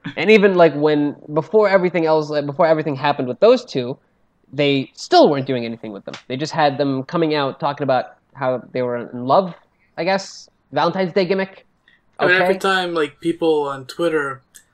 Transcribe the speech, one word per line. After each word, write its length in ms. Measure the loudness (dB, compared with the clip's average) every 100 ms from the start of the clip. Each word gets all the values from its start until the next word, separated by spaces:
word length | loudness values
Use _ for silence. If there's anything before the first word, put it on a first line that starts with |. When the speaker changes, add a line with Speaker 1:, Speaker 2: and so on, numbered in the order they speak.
| -12 -2
Speaker 1:
And 140 | 4
even, 240 | 6 6
like, 200 | 6 4
when, 400 | 4 0 2 0 -4 -6
before 340 | -6 0 2 4
everything 380 | 2 2 0 0
else, 240 | 0 0
like, 160 | -4 -4
before 200 | 0 2
everything 300 | 2 -2 -2
happened 320 | -2 -2 -4
with 100 | 2
those 220 | 4 4
two, 360 | 0 -6 -6 -10 _ _ _ _ _
they 360 | -2 0 0 -4
still 340 | -12 0 4 6
weren't 180 | 4 -2
doing 200 | -4 -6
anything 260 | -10 -12
with 140 | -14 -14
them. 80 | -16 -10
They 80 | -8
just 140 | -6
had 240 | 0 0 2
them 240 | -2 -2
coming 300 | -4 -2 0
out 260 | 0 -2 -4
talking 240 | -6 -4
about 320 | -2 -2 -2 -12 _
how 300 | -6 -4 -4 -6
they 80 | -6
were 160 | -4 -4
in 300 | -8 -8 2
love, 280 | 2 2 -6 _ _ _ -8
I 60 |
guess. 440 | -2 -2 -4 -16 -20 _ _
Valentine's 400 | -2 -2 0 -2
Day 140 | 0 0
gimmick. 400 | -2 -4 -10 _ _ _ _ _ -4
Speaker 2:
I 80 | 2
mean, 80 | 2
every 180 | 2 0
Speaker 1:
Okay. 20 |
Speaker 2:
time, 360 | 0 -2 -2
like, 260 | -2 -4 -4
people 480 | -6 -2 0 0 -2
on 160 | -8
Twitter, 560 | -12 -4 -2 -2 -4 -8 _ -20 _